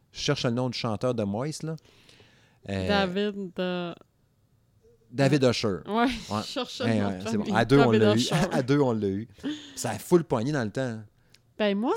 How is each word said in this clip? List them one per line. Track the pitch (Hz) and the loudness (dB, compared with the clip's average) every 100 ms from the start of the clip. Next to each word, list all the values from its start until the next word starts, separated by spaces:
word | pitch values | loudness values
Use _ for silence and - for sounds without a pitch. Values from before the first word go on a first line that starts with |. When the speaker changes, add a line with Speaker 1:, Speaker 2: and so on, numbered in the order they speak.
| _ | _
Speaker 1:
je | - | -6
cherche | - 143 | -2 0
le | 127 | 0
nom | 117 127 | 0 -2
du | 113 | -4
chanteur | 123 101 127 | -4 -2 -2
de | 120 | 0
Moist, | 104 104 143 151 | -2 -2 -6 -6
là. | 156 160 - _ - - - _ _ _ - | -8 -10 -14 _ -20 -20 -20 _ _ _ -6
Euh, | 98 92 | -4 0
Speaker 2:
David, | 202 190 180 208 202 190 175 | 0 0 -2 -4 -4 -8 -6
euh, | 180 180 175 - - _ _ _ _ _ _ _ _ _ _ | -4 -4 -6 -10 -20 _ _ _ _ _ _ _ _ _ _
Speaker 1:
David | 123 135 147 | 0 2 4
Usher. | 127 110 113 90 - | 4 4 0 -2 -2
Speaker 2:
Ouais, | 214 | 0
Speaker 1:
Ouais. | 240 233 175 202 | 0 -2 -4 -4
Speaker 2:
je | 202 | -4
cherche | - 247 - | -6 -8 -4
Speaker 1:
Eh | 254 | -2
Speaker 2:
le | 110 | 0
nom | 101 | 0
Speaker 1:
ouais, | 92 | -4
Speaker 2:
de | 220 | -4
Speaker 1:
c'est | 226 | -4
bon. | |
Speaker 2:
famille. | - 110 | 0 0
Speaker 1:
À | |
deux, | 117 135 | 4 6
on | 143 | 6
Speaker 2:
David | 110 | 6
Speaker 1:
l'a | 107 | 4
eu. | 110 | 4
Speaker 2:
Usher. | 127 175 | 2 2
Speaker 1:
<laughs> | - | 2
À | 160 | 0
deux, | 123 143 | 2 2
on | 135 | 4
l'a | 113 101 | 2 0
eu. | 98 117 - 277 302 - - | -2 -6 -10 -10 -8 -12 -8
Ça | 117 | -6
a | 107 | -6
full | - 180 | 2 2
pogné | 160 131 117 | 2 0 0
dans | 151 | -2
le | 110 | -2
temps. | 139 131 110 107 _ _ _ _ - | -4 -6 -6 -12 _ _ _ _ -4
Speaker 2:
Ben | 208 202 | -2 0
moi, | 240 | 0